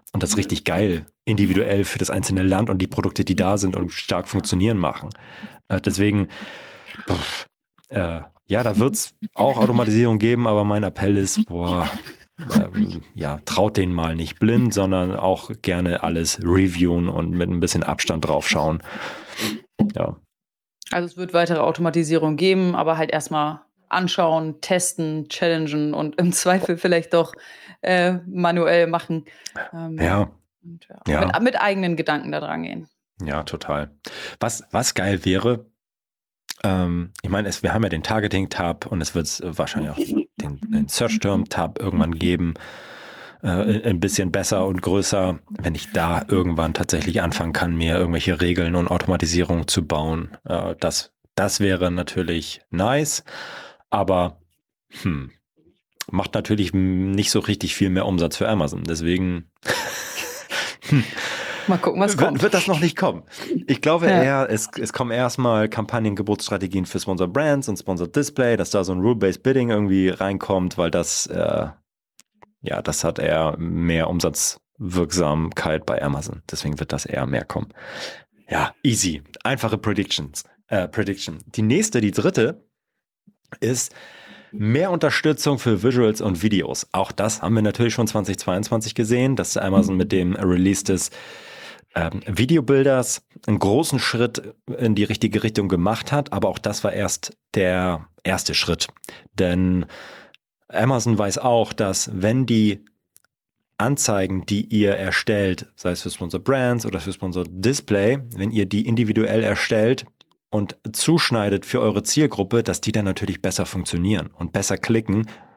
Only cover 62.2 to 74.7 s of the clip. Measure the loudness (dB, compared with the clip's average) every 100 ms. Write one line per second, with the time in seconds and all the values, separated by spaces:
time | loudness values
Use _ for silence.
62.2 | 2 4 2 2 2 2 2 2 0 -2
63.2 | -10 -16 -6 -4 0 0 4 4 6 6
64.2 | 6 4 2 0 -4 -6 -6 -4 -2 0
65.2 | 0 2 2 4 2 0 -2 0 0 0
66.2 | 0 -2 0 -2 -2 -2 -2 -4 -4 0
67.2 | 0 2 2 2 0 -6 -4 -4 0 0
68.2 | -2 0 2 2 2 0 0 2 2 4
69.2 | 2 2 2 2 2 2 4 4 4 2
70.2 | -2 -2 0 0 0 0 0 2 0 -2
71.2 | -4 -2 0 0 -2 -8 _ _ _ _
72.2 | _ _ -20 _ -6 -4 -4 -2 -2 0
73.2 | 0 2 0 -2 -4 -2 0 2 0 0
74.2 | 0 0 -4 -6 _